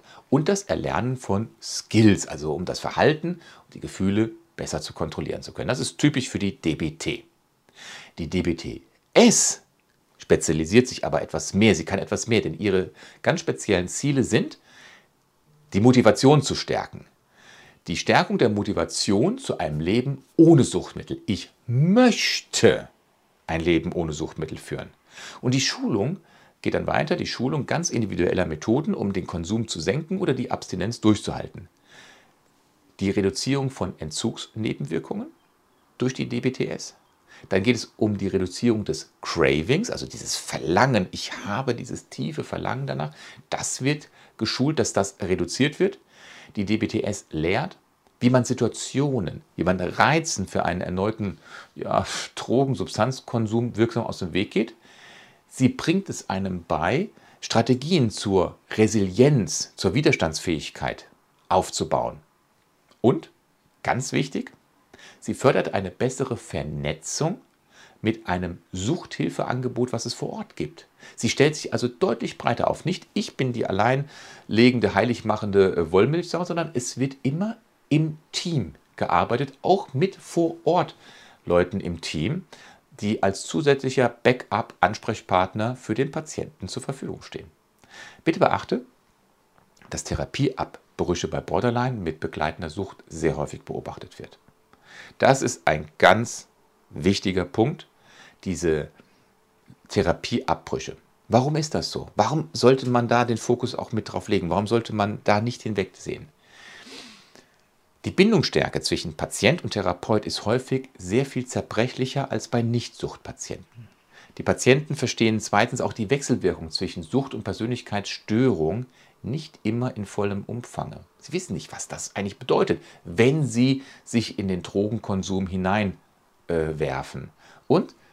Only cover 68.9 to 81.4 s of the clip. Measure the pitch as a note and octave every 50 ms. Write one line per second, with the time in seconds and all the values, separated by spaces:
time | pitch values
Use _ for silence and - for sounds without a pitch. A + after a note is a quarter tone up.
68.9 | F3 F3+ - - - - D3+ E3+ - - - - A#2 B2+ B2+ A#2+ A#2+ A#2+ B2+ B2
69.9 | - A#2 - B2 - - D3 - - A3 G#3+ - - - - D3+ - - - _
70.9 | _ _ - - - - - A2 - - C#3 D#3 D3+ - - - - A2+ B2 B2
71.9 | - - F#3 G3+ A3+ - - - - - - - A#2+ - - - - - - D#3
72.9 | F#3 - - - - G3+ A3 - - - C3+ B2+ A#2+ A2+ - F#2 G2 F#2+ G#2+ A#2+
73.9 | C3 C#3 C#3+ - - - - - - - - - G2+ G#2+ A#2+ B2+ B2+ A#2 G#2 G2
74.9 | G2+ G2 A2 B2 A#2 - - G#2+ G#2 G#2+ A2 G2+ G2 G2 F#2+ F#2 - E2+ E2+ D#2+
75.9 | F2+ F#2+ A2 C3+ D#3 F3 E3+ - - E3 F3+ - E3+ E3+ D#3+ D#3 - C#3 - -
76.9 | - A#2+ C3 C3+ - - - C3+ D3 E3+ G3+ A3 A3 - _ _ _ _ _ -
77.9 | D3 D#3 D#3+ D#3 D3+ - _ _ - - - F3+ E3 B2+ F2 C#2+ - - _ _
78.9 | _ - G#2 - - F2 F#2+ - A#2 B2+ C#3+ C3+ - - - - F#3 G#3 - -
79.9 | - C3 F3+ G3 - - - - - F3 E3+ E3 E3 - - D#3 E3+ F3+ D3 -
80.9 | - - - - - - - - - _